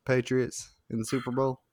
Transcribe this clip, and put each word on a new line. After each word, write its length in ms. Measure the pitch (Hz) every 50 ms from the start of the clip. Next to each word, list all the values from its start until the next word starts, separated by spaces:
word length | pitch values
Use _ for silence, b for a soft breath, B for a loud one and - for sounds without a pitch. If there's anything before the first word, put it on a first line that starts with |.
| -
Patriots 640 | - 127 127 120 - 127 127 120 - - - - - _ _ _ -
in 100 | - 113
the 60 | 110
Super 260 | - 139 127 - 127
Bowl? 300 | 123 131 135 131 127 - _ _